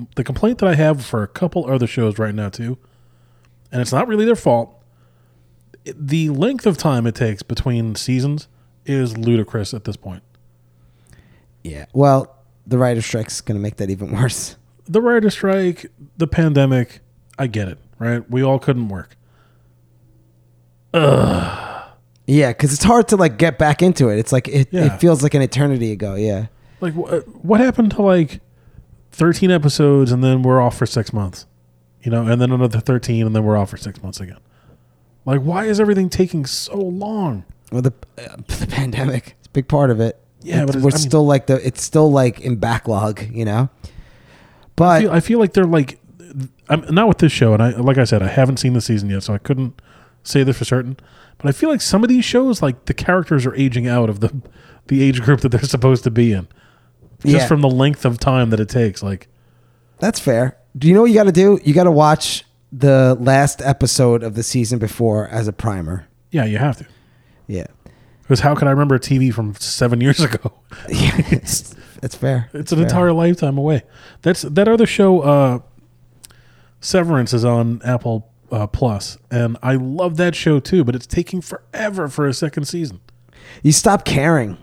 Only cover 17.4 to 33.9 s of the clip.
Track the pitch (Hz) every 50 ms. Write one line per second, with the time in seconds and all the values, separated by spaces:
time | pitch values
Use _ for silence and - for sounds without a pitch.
17.4 | 139 123 107 107 101 92 90 - _ _ _ - 113 117 120 120 117 - 123 127
18.4 | 135 131 135 131 - - 131 123 117 104 95 90 85 _ _ _ _ _ _ _
19.4 | _ _ _ _ _ _ _ _ _ _ _ _ _ _ _ _ _ _ _ _
20.4 | _ _ _ _ _ _ _ _ _ - - 170 156 143 135 123 - - 95 87
21.4 | 87 85 - - - - - - - - - _ _ _ _ _ - - 139 151
22.4 | 143 123 113 - - 139 143 - - 196 233 240 226 - 214 190 180 156 110 -
23.4 | 165 165 139 - 156 151 147 - 175 185 175 - 135 117 104 107 113 - 139 127
24.4 | - - - 143 131 - 185 180 160 143 95 - - 175 165 127 139 147 - 143
25.4 | 135 123 - 127 147 143 135 123 117 110 107 95 104 101 98 101 107 110 101 95
26.4 | 110 - _ _ _ _ _ - 180 170 156 170 175 - 175 160 - - - -
27.4 | - 170 190 220 254 254 - - 226 208 - - 202 196 185 180 160 135 - -
28.4 | _ _ _ _ _ - - - - _ - _ _ _ - - 160 170 165 -
29.4 | 190 185 180 165 147 143 - - 151 143 143 139 135 120 123 127 131 131 131 131
30.4 | 127 127 127 131 123 123 - - 120 - - 120 107 - - 107 101 92 - -
31.4 | - _ _ _ _ _ _ _ _ _ _ _ - 120 117 117 117 113 117 120
32.4 | 123 127 127 123 127 117 110 110 - - 127 120 - - 120 113 113 110 110 110
33.4 | 107 107 107 104 98 - - - - 101